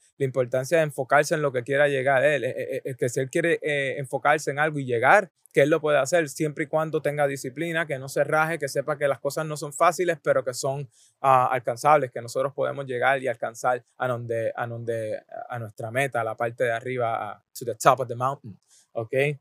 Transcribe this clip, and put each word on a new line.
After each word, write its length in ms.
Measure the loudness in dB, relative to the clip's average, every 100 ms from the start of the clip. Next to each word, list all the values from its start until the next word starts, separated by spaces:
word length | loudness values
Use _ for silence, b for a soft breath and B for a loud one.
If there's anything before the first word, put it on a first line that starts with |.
| _ _
la 80 |
importancia 540 | -2 0 0 0 0 2
de 60 |
enfocarse 500 | 2 -2 2 2 4
en 80 | 0
lo 100 | 0
que 100 | -2
quiera 240 | -2 2 2
llegar 360 | 2 2 4
él. 200 | 4 2
Eh, 100 | -2 -4
eh, 260 | -6 -6
eh, 100 | -6 -4
que 140 | -2
si 100 | -2
él 80 | -2
quiere, 300 | 0 0 0
eh, 360 | 0 -2 -2 -4
enfocarse 520 | -6 -2 2 2 0
en 80 | 0
algo 200 | 0 -2
y 80 | -2
llegar, 440 | 2 6 6 4 _ _
que 80 | 2
él 80 | 4
lo 140 | 4
pueda 180 | 2 2
hacer 300 | 2 2 0
siempre 340 | -2 -4 -4
y 20 | -4
cuando 360 | -2 -2 -2
tenga 240 | -2 0 0
disciplina, 600 | -2 -8 -6 -4 -4 -4
que 120 | -6
no 100 | -6
se 160 | -2
raje, 340 | 2 2 2 0
que 100 | -4
sepa 280 | -4 -4 -2
que 100 | 0
las 140 | 0
cosas 240 | -2 -4
no 140 | -6 -6
son 160 | -8
fáciles, 420 | 2 2 4 -2 -2
pero 200 | 0 0
que 120 | 0
son, 340 | -4 -4 -4 -8 b b _
ah, 260 | 6 6 6
alcanzables, 580 | 0 -2 0 4 6 4
que 120 | -6
nosotros 320 | -6 -4 -4
podemos 320 | -2 -2 -2 -6
llegar 360 | 0 2 2
y 60 | -2
alcanzar 560 | -4 -6 -2 -2 -2 -6 _
a 100 | -4
donde, 420 | -4 -4 -2 -2 -4
a 100 | -6
donde, 540 | -6 -6 -4 -4 -8 -10 -14 -10
a 80 | -10
nuestra 320 | -10 -10 -6
meta, 320 | -2 0 0
a 20 |
la 100 | -4
parte 300 | -2 -4 -2
de 80 | -2
arriba, 600 | -2 -4 -4 -2 -2 -6
a, 120 | -12 _
to 140 | -10 -8
the 80 |
top 260 | 2 4 4
of 80 | 0
the 80 | -4
mountain, 420 | -4 -4 -12 -20 _ b _
¿ok? 200 | -8 -4 0 0 -2